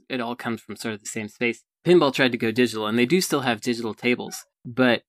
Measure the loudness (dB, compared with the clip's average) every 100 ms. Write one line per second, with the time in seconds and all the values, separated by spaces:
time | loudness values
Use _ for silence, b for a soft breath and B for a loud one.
0 | -10 -8 -6 -8 -8 -8 -10 -10 -8 -8
1 | -10 -8 -8 -2 -2 -2 _ _ 4 4
2 | 4 2 0 0 -2 2 0 0 -2 2
3 | 4 2 2 0 0 -2 -4 -4 -6 -4
4 | -2 -2 -4 -14 -18 _ -8 0 2 2